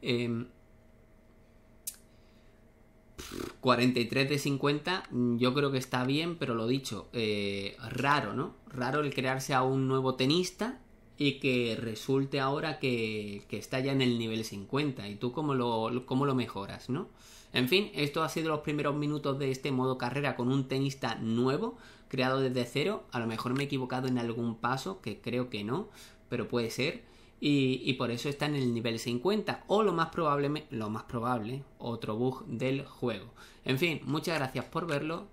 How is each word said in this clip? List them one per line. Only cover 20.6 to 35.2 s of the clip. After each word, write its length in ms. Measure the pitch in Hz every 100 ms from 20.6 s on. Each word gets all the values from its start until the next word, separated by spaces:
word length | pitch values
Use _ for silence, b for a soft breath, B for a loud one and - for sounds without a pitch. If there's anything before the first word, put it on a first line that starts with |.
| 131
tenista 460 | 135 139 135 123 113
nuevo, 640 | 113 113 127 143 226 - B B B
creado 320 | 131 127 131
desde 240 | 135 127
cero. 400 | 120 135 170 - -
A 80 | 123
lo 80 | 117
mejor 260 | 113 120
me 100 | 131
he 20 | 139
equivocado 420 | 139 127 127 131
en 100 | 127
algún 380 | 120 113 117 110
paso, 460 | 120 131 - -
que 180 | - 101
creo 300 | - 120 123
que 160 | 107 101
no, 240 | 139 208 B B B -
pero 180 | 120 107
puede 220 | 123 113
ser. 340 | - 135 - B B B B
Y, 400 | - 143 131 127
y 100 | - 127
por 140 | 123
eso 200 | 120 151
está 160 | 139 147
en 100 | 147
el 180 | 127
nivel 260 | 117 113 113
cincuenta, 680 | 117 120 147 214 208 131 -
o 160 | 202
lo 80 | 208
más 200 | 170 165
probable, 540 | - 160 143 143 151 151
lo 200 | 113 107
más 140 | 107
probable, 600 | - 123 113 123 104 135 139 -
otro 380 | 127 117 - 110
bug 300 | 127 127 -
del 400 | 117 127 135 143
juego. 480 | - 123 107 104 - B B -
En 120 | 135
fin, 220 | 175 143 -
muchas 320 | 147 - 160
gracias 260 | 131 135
por 240 | - 165 170
verlo. 400 | 143 156 170